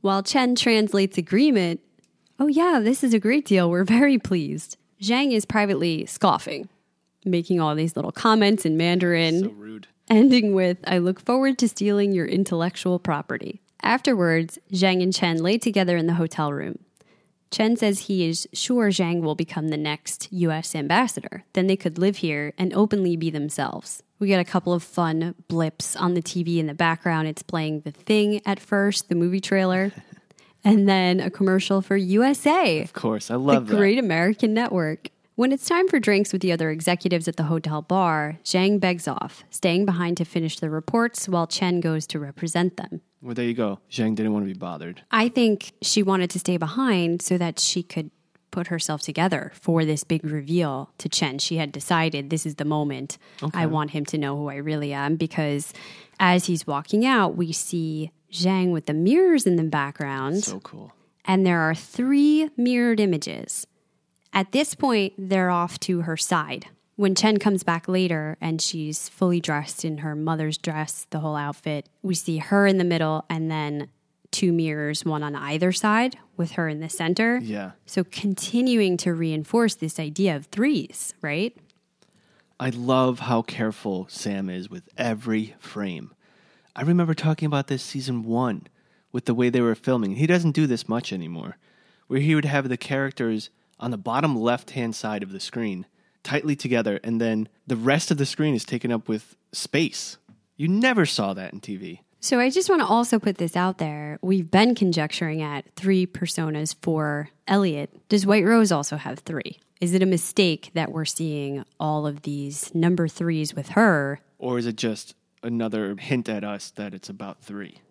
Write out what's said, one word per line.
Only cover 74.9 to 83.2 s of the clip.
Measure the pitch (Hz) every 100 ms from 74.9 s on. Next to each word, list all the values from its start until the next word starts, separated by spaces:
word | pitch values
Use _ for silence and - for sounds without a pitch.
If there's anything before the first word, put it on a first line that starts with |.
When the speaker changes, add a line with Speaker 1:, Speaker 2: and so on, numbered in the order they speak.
| 151 170
Speaker 1:
one | 151
on | 151 143
either | 139 156 180
side | 185 214 214 254 - _ -
with | 170
her | - 160
in | 151
the | 160
center. | - 165 180 226 240
Speaker 2:
Yeah. | 110 107 92 - -
Speaker 1:
So | -
continuing | 175 - 208 190 - 240 254 240 196 175
to | -
reinforce | 165 165 156 151 233 226 -
this | 160 -
idea | 151 151 196 147
of | 143
threes, | - 262 269 - - - -
right? | 156 147 220 240 _ _ _ _ _ _ _ _ _ _
Speaker 2:
I | 127
love | 120 120 131 127
how | 123